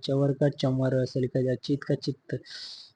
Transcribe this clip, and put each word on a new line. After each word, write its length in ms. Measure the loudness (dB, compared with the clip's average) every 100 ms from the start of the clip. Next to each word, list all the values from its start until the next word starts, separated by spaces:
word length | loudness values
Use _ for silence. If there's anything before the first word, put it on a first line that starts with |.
चवर 300 | 0 2 2
का 160 | 4 2
चंवर 520 | 2 0 2 2 2
ऐसे 180 | 0 0
लिखा 220 | 0 0
जाएगा, 140 | 0 0
चित 200 | -2 -4
का 120 | 0 -2
चित्त, 440 | -2 -8 -6 -8 -8 -16 -14 -16 -20